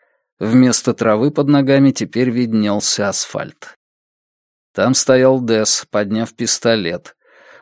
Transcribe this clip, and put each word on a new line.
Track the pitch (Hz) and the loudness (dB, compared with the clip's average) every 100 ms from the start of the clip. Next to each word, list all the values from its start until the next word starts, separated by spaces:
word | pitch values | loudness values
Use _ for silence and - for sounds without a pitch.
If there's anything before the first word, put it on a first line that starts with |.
| _ _ _ - | _ _ _ -8
Вместо | 107 123 127 117 - | 2 4 4 2 -2
травы | 110 110 107 139 | -2 0 2 0
под | 147 139 | 0 0
ногами | 143 135 139 139 | 2 2 4 4
теперь | 127 98 113 127 | 0 -4 -2 -2
виднелся | 117 120 110 104 104 - - 101 | -2 -2 0 0 -2 -2 -2 -4
асфальт. | 92 - - - - - - _ _ _ _ _ _ _ _ _ | -4 -8 -10 -12 -16 -20 -20 _ _ _ _ _ _ _ _ _
Там | - 107 | -2 0
стоял | 131 - 127 131 131 | 0 2 4 4 2
Десс, | 120 110 107 - - | 0 0 0 -4 -4
подняв | 104 101 110 117 | -4 -4 -4 -6
пистолет. | - 117 - 120 113 85 87 - _ _ _ - - | -8 -6 -2 0 0 -2 -8 -12 _ _ _ -20 -16